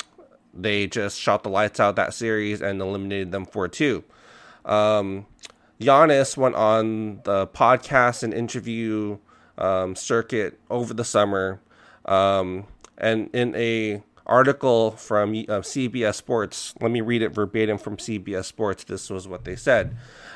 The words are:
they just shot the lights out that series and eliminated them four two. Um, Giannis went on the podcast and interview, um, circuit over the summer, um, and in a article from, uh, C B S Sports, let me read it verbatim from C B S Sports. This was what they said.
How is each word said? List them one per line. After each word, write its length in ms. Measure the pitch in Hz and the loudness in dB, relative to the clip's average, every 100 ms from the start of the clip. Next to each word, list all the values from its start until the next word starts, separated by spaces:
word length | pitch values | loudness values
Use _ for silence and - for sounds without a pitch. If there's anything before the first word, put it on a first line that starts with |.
| - _ - _ _ | -20 _ -20 _ _
they 340 | - 104 101 98 | -6 -2 0 -2
just 340 | 113 101 - | -2 -4 -2
shot 240 | - 104 | 0 0
the 60 | 104 | 0
lights 280 | 98 107 - | 0 0 2
out 180 | 104 101 | 2 2
that 180 | 95 | -2
series 460 | - 113 110 104 104 | -2 -2 -2 -2 -4
and 200 | 98 98 | -4 -4
eliminated 500 | 95 98 98 98 92 | -4 -4 -6 -6 -6
them 140 | 95 92 | -6 -8
four 220 | 107 90 | -6 -4
two. 340 | - 147 95 - _ - - - - | 0 0 0 -6 _ -20 -20 -20 -14
Um, 640 | - 107 107 107 98 95 104 _ - _ _ - | 0 2 4 2 0 -6 -12 _ -20 _ _ -2
Giannis 560 | 127 139 160 139 131 - | 6 8 8 6 2 2
went 200 | 131 - | 0 4
on 640 | 107 113 110 110 107 101 | 4 4 2 -2 -6 -6
the 240 | - 98 95 | -2 0 0
podcast 760 | - 120 127 - 135 123 120 | 2 4 4 2 2 2 0
and 100 | 113 | -4
interview, 840 | 101 117 127 107 113 113 107 104 101 _ _ _ - | -4 -4 -6 -8 -6 -4 -4 -4 -8 _ _ _ -4
um, 380 | 92 95 92 | 0 0 -2
circuit 640 | 92 - 117 113 117 98 - - | -6 -2 0 0 -2 -4 -6 -6
over 240 | 123 117 | -4 -4
the 120 | 113 | -4
summer, 560 | 117 107 104 98 95 95 _ _ - _ - | 0 2 2 2 -2 -4 _ _ -20 _ 0
um, 600 | 95 98 98 92 92 101 - - - | 4 4 2 0 -6 -10 -20 -20 -2
and 340 | 110 110 104 | 0 0 -2
in 220 | 123 120 | -2 -2
a 480 | - 117 113 110 101 - _ - | -2 -2 -2 -2 -6 -10 _ 2
article 640 | 120 131 139 131 117 110 | 4 6 4 4 4 2
from, 540 | 107 - 104 104 110 110 | -2 -2 0 2 -2 -2
uh, 140 | 104 | -4
C 240 | - 139 127 | -4 -4 -4
B 180 | 123 | 0
S 120 | 107 101 | -2 -2
Sports, 580 | - 120 101 - - - | -2 -2 -2 -6 -12 -4
let 100 | 117 | -2
me 100 | 120 | -2
read 220 | 110 120 | 0 0
it 80 | 110 | 0
verbatim 480 | - 101 110 107 104 | -2 -2 0 0 -2
from 200 | - 101 | -6 -10
C 200 | - 107 | -8 -8
B 160 | 92 | -6
S 140 | 95 92 | -8 -6
Sports. 360 | - 107 95 | -4 -4 -4
This 240 | - 98 - | -8 -12 -8
was 200 | 95 95 | -10 -10
what 160 | 90 | -12
they 100 | - | -12
said. 420 | 92 147 120 87 117 - - - | -6 2 2 2 -8 -16 -20 -20